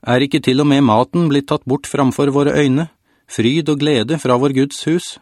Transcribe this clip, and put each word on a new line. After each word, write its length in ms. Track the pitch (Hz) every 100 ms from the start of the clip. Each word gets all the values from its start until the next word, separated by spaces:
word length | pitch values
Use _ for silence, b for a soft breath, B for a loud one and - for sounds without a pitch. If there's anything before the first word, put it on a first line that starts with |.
Er 220 | - 127 139
ikke 160 | 151
til 220 | 127 131
og 60 | 147
med 120 | 139
maten 460 | 139 110 127 170 165
blitt 200 | 143 139
tatt 160 | 147 -
bort 160 | 143 -
framfor 460 | 139 131 120 143
våre 220 | 139 143 147
øyne, 300 | 147 131 160 _ _ _ _
fryd 400 | - 113 151 151
og 140 | 147
glede 340 | 147 139 110 156
fra 200 | 143 123
vår 140 | 139 131
Guds 260 | 139 - -
hus? 220 | 170 - -